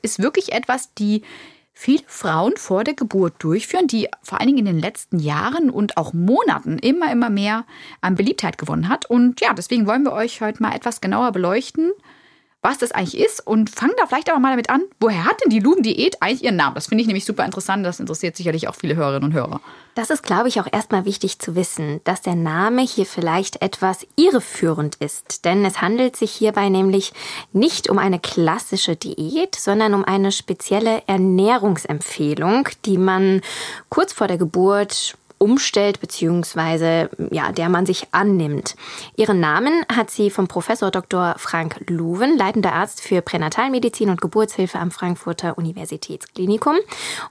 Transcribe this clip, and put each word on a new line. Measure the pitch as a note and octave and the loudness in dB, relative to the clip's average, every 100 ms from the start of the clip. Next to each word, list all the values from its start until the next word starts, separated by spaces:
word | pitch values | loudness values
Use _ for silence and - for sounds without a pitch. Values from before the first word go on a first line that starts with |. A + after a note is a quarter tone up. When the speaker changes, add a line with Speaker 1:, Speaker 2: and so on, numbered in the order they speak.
Speaker 1:
ist | G#3+ - | -6 -2
wirklich | A#3 F#4 - | 0 0 -2
etwas, | A#3+ B3+ B3+ - | -2 -2 -4 -6
die | - G#3 G#3+ - - - - _ | -4 0 0 -2 -16 -20 -20 _
viele | - - C#4+ - | -6 0 0 0
Frauen | - F#3+ D#3+ G#3 G4+ | -8 -2 0 0 -2
vor | - F#3+ | -2 0
der | A#3 C#4+ | 0 -2
Geburt | A3 G3 F3 - | -2 0 0 0
durchführen, | D#3 F#3 - F#4 E4+ | -2 -2 0 0 0
die | A3+ - - | 0 -2 -6
vor | - - | -10 -2
allen | B3 | 2
Dingen | C#4 | 2
in | G3+ | 2
den | E3 | 0
letzten | F3 - - F3 | -2 -6 -4 -2
Jahren | D3 D3 A#3 D#4 C#4+ | 0 -2 -2 0 0
und | - G#3 - | 0 -2 -2
auch | D#3+ | -2
Monaten | E3+ F3+ C4+ A#4+ - - D#3+ | 0 2 4 2 0 -2 -2
immer, | A#3+ E4 D#4 | 0 0 0
immer | A#3+ A#3 | 0 0
mehr | G3+ G3+ A3 A#3 - - - | 0 0 -2 -6 -16 -20 -6
an | F#3 F3+ | 0 2
Beliebtheit | G3+ G4 F3 - | 2 0 -4 -4
gewonnen | D3+ D#3+ E3+ | -4 -2 -2
hat. | C4 - | -2 0
Und | A#3+ B3 B3 | 4 4 4
ja, | D#4+ | 0
deswegen | G3 - B3 G#3 | -2 -2 0 2
wollen | A#3+ | 2
wir | C#4 | 0
euch | - A#3 - | 0 -4 -4
heute | G#3+ G#3+ | -4 -2
mal | A3 - | -2 -2
etwas | A#3+ - | -6 -4
genauer | F#3+ G3+ B3 | -2 0 0
beleuchten, | F#3 F3+ G#3+ C4+ - E4 G4+ - - _ _ _ _ | 0 0 0 -2 -2 -2 -2 -8 -20 _ _ _ _
was | - C#4 | -2 0
das | A#3+ | -2
eigentlich | - F#3 - | -2 -2 0
ist. | A4+ - - | 0 0 0
Und | A3 G#3+ | 2 2
fangen | - B3 B4 | 0 0 2
da | F#4 | 2
vielleicht | C4 D#4+ | 0 0
aber | D#4 | 2
mal | C4 | 4
damit | B3+ A#3 | 2 0
an, | C4+ F#4+ - | 0 -2 0
woher | A3 F#3+ F3 | 0 2 0
hat | G#4+ | 2
denn | G#4+ | 2
die | G#3+ | 4
Luven-Diät | A3 F#4 A3 - F#4+ - | 4 4 2 2 0 0
eigentlich | F#3 B3+ | 0 0
ihren | B3 F3+ | 0 2
Namen? | C#3 | 2
Das | C#3+ - | 0 -2
finde | G#3+ | 0
ich | A3+ | 2
nämlich | G3 - | 0 -2
super | G#3+ F#3+ | -2 -2
interessant. | F#3+ - G3 F#3 | -4 -4 -2 -2
Das | F3 | -6
interessiert | F#3 D#3+ F3 - | -6 -6 -6 -4
sicherlich | E3+ D#3+ - | -4 -4 -4
auch | - | -6
viele | D3 D#3 | -4 0
Hörerinnen | C#3+ C#3 C#3 | 0 0 0
und | D#3 | 0
Hörer. | A#2+ - - - - | -2 -6 -14 -20 -12
Speaker 2:
Das | - - | -8 -4
ist, | D4+ | -4
glaube | - F#3+ B3 | 0 2 2
ich, | A#3 | 0
auch | F3+ | -2
erstmal | G#3+ - G3 F#3+ | -4 0 0 0
wichtig | G3+ F#3+ - | -2 -4 -4
zu | - E3+ | -4 -2
wissen, | F3 - D3+ D3+ | -2 -4 -4 -4
dass | - F#3+ | -4 -4
der | - F3 | -2 -2
Name | E3 D#3+ G#3 B3 | 0 0 2 2
hier | B3+ - F#3+ | 0 0 -2
vielleicht | - E3+ E3+ G3 - | -2 -2 0 -2 -4
etwas | F#3+ - F#3 F#3 - - | -6 -2 -2 -2 -4 2
irreführend | F4 C4 - - E3 D3 D3+ - | 4 4 0 -2 0 0 -2 -4
ist. | D3 - - - F3 | -8 -8 -10 -4 0
Denn | F#3+ G3 | 2 2
es | F3+ | 0
handelt | F3 A#3 B3+ - | 0 2 0 0
sich | G#3+ | -4
hierbei | - A3 G#3 G3 | 0 0 2 2
nämlich | F#3+ F#3+ G3 G3 - - - - | 4 4 2 0 -8 -14 -14 -4
nicht | G3 D4+ - - | 2 2 0 0
um | G3 | 2
eine | F#3+ F3+ | 2 0
klassische | - - E3 G3 - F#3+ - E3 | -2 0 2 0 -4 -2 -2 -2
Diät, | - - D#3 D#4 F#4+ - | -6 -6 -4 -2 -2 -2
sondern | - G3+ A3 G3+ | 0 2 4 2
um | - | 2
eine | G3 G3 | 2 2
spezielle | G3 - F3+ - G3 A3+ A3 - | 0 -4 -8 -2 0 2 0 0
Ernährungsempfehlung, | F#3+ F#3 F#3 G3+ B3 G3+ E3 - D3+ - - D3+ D3+ E3 A#3+ C#4 - - | 2 4 4 4 4 2 0 -2 -6 -6 -2 -2 0 2 2 0 -4 0
die | F#3 | 2
man | F#3 F#3 F#3+ F#3+ - - - - - | 4 4 4 2 0 -8 -10 -12 -4
kurz | - F#4+ | 0 0
vor | - G3+ | 0 -2
der | F3 | 0
Geburt | E3+ F3+ F#3+ G3+ G3+ - - - _ _ | 0 4 4 4 2 -2 -6 -8 _ _
umstellt, | G#3 C4+ - G#3 G3+ G3 | 4 4 2 2 2 0
beziehungsweise, | - - E3 F3 E3 F3 D#3+ E3 E3 E3 - - E3 | -6 -2 0 0 0 -2 0 2 2 2 0 -4 -4
ja, | D#3+ - | -2 -2
der | - E3 | 0 2
man | F3+ F#3 | 2 2
sich | F#3 - | -2 0
annimmt. | E3+ G3+ F#3+ D#3 D3 - - - - - - | 2 4 2 2 -4 -6 -12 -14 -16 -8 0
Ihren | A3 F#3+ | 2 4
Namen | D#3 D#3 C4 E4 - A#3 | 2 2 2 2 2 0
hat | A3+ | 0
sie | - G3+ | 0 0
vom | G#3 F#3 | 2 -2
Professor | F3+ E3+ A3+ G3 | -2 -2 0 0
Doktor | F#3 - F#3 F3 - | -2 -2 0 0 -2
Frank | - E3+ D#3+ - - | -4 -4 -4 -8 -6
Luven, | E3+ E3 F3+ C4 D#4 | -4 -4 0 2 2
leitender | F#3+ A3 F#3 | 2 2 0
Arzt | E3 G#3 - | 0 -2 -6
für | - F#3 | -2 0
Pränatalmedizin | - E3+ D#3 - C4 B3+ A#3 - G#3 | 0 -2 -2 0 0 0 -2 0 0
und | F3 | 0
Geburtshilfe | F3 A3 G#3+ - F#3 F3 | 0 0 0 0 -4 -2
am | F3 | -6
Frankfurter | - F3+ F3 - E3+ F3 - | -4 -4 -4 -6 -6 -4 -4
Universitätsklinikum. | E3 F#3+ - D#3 - D3+ - - F#3 G#3+ D4 E4 A4 - - - - | -6 -6 -10 -10 -10 -14 -12 -4 -2 0 2 2 0 -6 -10 -10 -6